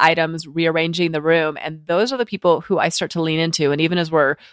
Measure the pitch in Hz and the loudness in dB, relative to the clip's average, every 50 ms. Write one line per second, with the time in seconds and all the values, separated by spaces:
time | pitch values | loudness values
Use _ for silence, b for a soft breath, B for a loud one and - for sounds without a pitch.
0 | - 160 165 165 160 160 165 165 160 151 143 165 165 165 160 165 165 170 165 175 | 4 4 4 2 0 -2 -4 -8 -10 -8 -4 -2 0 0 0 0 0 -2 -2 -2
1 | 175 165 160 151 147 160 165 165 156 156 151 - - 160 160 156 151 - 170 185 | -2 -2 -2 -2 0 2 2 2 2 0 -4 -6 -8 -10 -10 -10 -6 -2 0 0
2 | 214 254 269 254 240 - 208 - - 180 165 147 170 - 196 160 - 165 - - | 0 0 -2 -4 -4 -6 -6 0 2 2 2 2 0 -2 0 0 0 0 0 -2
3 | 185 - - 170 160 160 156 160 165 165 160 - 151 139 143 147 160 165 180 180 | -4 -4 -4 -2 -2 0 0 0 0 -2 0 0 0 0 2 2 0 0 0 0
4 | 170 160 160 156 147 135 151 b b b | -2 0 2 2 2 2 0 b b b